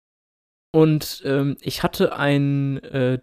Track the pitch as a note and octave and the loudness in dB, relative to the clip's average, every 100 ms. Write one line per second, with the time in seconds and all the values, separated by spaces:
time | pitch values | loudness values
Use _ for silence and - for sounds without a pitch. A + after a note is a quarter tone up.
0 | _ _ _ _ _ _ _ D#3+ D#3 D3+ | _ _ _ _ _ _ _ 4 4 4
1 | - - C#3+ C#3 C#3 C3 - - F#3 - | -2 -8 -2 0 0 -4 -8 -4 -4 0
2 | F#3 - C#3+ C#3+ C#3+ C#3 C#3 C3 - C3+ | -2 0 0 2 2 0 -2 -6 -6 -2
3 | B2+ B2+ | 0 -2